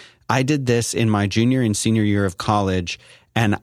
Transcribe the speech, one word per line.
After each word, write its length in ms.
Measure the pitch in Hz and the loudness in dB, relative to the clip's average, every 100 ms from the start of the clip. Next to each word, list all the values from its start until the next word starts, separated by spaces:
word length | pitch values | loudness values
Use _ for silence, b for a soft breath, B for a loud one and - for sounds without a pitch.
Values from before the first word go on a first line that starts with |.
| B B - | B B -4
I 140 | 123 | -2
did 240 | 135 151 123 | 0 0 0
this 260 | 120 113 | 0 0
in 160 | - 113 | 0 0
my 180 | 104 101 | 2 0
junior 360 | 113 120 131 | 2 2 2
and 120 | 117 104 | 0 0
senior 260 | 113 110 | 0 0
year 220 | 104 101 98 | 2 2 0
of 100 | - | -2
college, 640 | - 104 95 92 85 - b b b | -2 0 0 -2 -4 -10 b b b
and 220 | 113 110 101 | -2 0 0